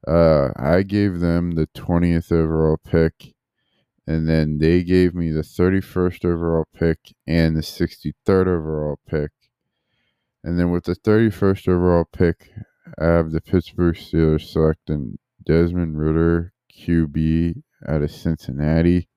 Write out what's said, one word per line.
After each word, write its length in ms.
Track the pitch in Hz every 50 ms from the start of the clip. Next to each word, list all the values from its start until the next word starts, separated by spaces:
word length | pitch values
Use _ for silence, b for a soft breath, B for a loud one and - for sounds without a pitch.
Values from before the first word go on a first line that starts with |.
| -
Uh, 420 | 57 76 85 85 80 78 73 69 64 -
I 280 | - 62 71 82 92 101
gave 360 | 95 101 104 101 101 90 85
them 320 | 87 85 85 85 87 87
the 160 | 85 80 78 - _
twentieth 580 | - - - 87 87 87 87 85 82 82 -
overall 460 | 85 82 80 80 80 80 80 78 78
pick, 560 | - _ - - 82 82 82 _ _ - - _ _ _ _ _ _ _ _ _ _ _ _ _ _ _
and 220 | - 78 80 80
then 300 | 80 80 80 78 76 76
they 260 | 76 78 80 85 90 90
gave 300 | 87 92 90 90 90 85
me 180 | 90 85 82
the 120 | 78 78 78
thirty-first 800 | - - - 90 92 95 98 95 - - 92 90 90 87 - -
overall 420 | 87 87 82 85 82 82 80 78 _ _
pick 400 | - 82 82 80 - _ - _ _ _
and 300 | - 80 85 82 80 80
the 60 | 80 78
sixty-third 840 | - - - 87 82 - _ - 76 - _ _ - 98 95 92
overall 520 | 92 90 85 78 78 78 76 76 73 71 - _
pick. 240 | - - 76 73 76 _ _ _ _ _ _ _ _ _ _ _ _ _ _ _ _ _ _ _ _ _ _ -
And 140 | - 85
then 140 | 87 87 87
with 140 | 87 87 -
the 100 | - 90
thirty-first 720 | - _ 110 107 107 113 110 104 - 101 98 98 - -
overall 380 | - 90 90 90 90 87 87 82
pick, 460 | _ - - 92 85 82 _ - _ _ 107 107 _ _ _ _ - - -
I 60 | 80
have 260 | 82 85 85 82 80
the 100 | 80 80
Pittsburgh 540 | - - - 90 - - - - 87 85 82
Steelers 540 | - - - - 82 80 78 78 78 - -
selecting 680 | - 82 80 80 78 _ _ - 78 73 67 53 - - _ _ _ _ -
Desmond 540 | - 78 82 87 85 87 90 87 80 78 76
Ridder, 540 | 76 78 78 80 82 85 85 85 85 90 _ _ _ _
Q 360 | _ _ - - 85 82 82
B 560 | 73 71 78 80 80 80 82 82 85 82 135 - _ _ _ -
out 160 | - 76 76 73
of 80 | 76
Cincinnati. 1000 | - - - 82 82 - - - 65 69 73 76 80 82 82 87 87 90 85 _ _